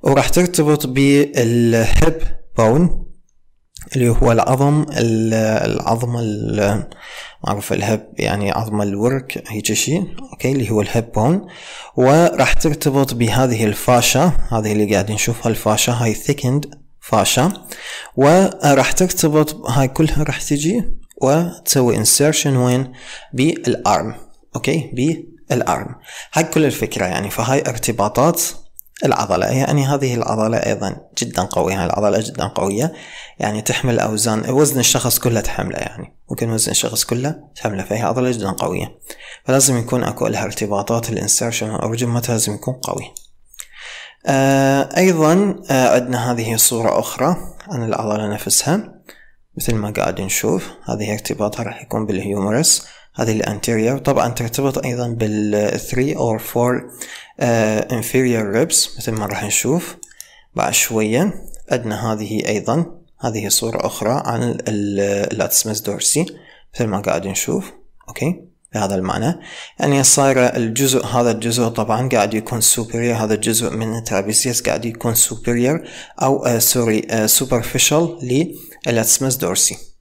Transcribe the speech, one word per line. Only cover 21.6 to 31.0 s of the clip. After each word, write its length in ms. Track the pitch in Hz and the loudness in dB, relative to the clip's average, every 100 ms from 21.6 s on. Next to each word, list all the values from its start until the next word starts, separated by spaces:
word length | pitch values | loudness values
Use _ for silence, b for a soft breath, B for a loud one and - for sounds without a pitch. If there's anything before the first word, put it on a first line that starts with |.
| - 139 123 - 107 | -2 2 4 2 2
insertion 420 | - 143 151 147 | 4 4 2 2
وين؟ 440 | 131 123 123 135 B B B B | 2 4 2 0 B B B B
بالارم. 840 | 127 139 - - 120 - - 107 110 - - _ 120 | 0 2 2 -2 0 2 2 0 -8 -16 -20 _ -6
أوكي، 360 | - 160 120 | -2 -2 -2
بالارم. 1000 | 123 135 165 - - - 127 - - 98 117 B B B | 0 0 0 -6 -20 -4 -2 0 -2 -4 -14 B B B
هاي 100 | - | -2
كل 220 | 165 - 151 | 0 2 2
الفكرة 400 | 113 110 - 92 | 0 -4 -2 -2
يعني. 240 | 87 98 | -2 -4
فهاي 340 | - 113 135 - | -4 0 0 -2
ارتباطات 720 | 113 - 113 101 - 143 175 - - - - - - - | -4 -4 0 0 2 2 2 -4 -6 -16 -20 -20 -4 0
العضلة، 400 | - - 90 - | 0 0 0 2
يعني 400 | 131 131 147 135 | 0 2 2 0
هذه 280 | 139 135 | 0 0
العضلة 440 | 120 - 110 110 113 | -2 -2 0 0 0
أيضًا 380 | - 104 101 - | 0 -2 -4 -8